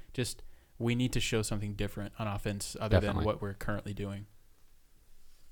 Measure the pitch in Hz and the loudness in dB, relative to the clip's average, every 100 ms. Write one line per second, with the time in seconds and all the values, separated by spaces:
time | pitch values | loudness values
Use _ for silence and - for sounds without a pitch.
0 | - - 113 - - - - - 117 120 | -8 -4 -2 -4 -12 -16 -16 -2 2 4
1 | 123 123 - 113 104 104 104 101 104 - | 4 2 2 2 2 0 -2 -2 -2 -2
2 | 101 - 107 101 107 101 - - 110 104 | -8 -4 -4 -2 -2 -2 -4 -4 6 6
3 | 104 101 107 98 101 98 - 101 - 101 | 6 4 2 0 -2 -4 -2 -2 -2 -4
4 | 101 101 104 - - - - - - - | -4 -6 -10 -18 -20 -20 -20 -20 -20 -20
5 | - - - - - | -20 -18 -16 -16 -18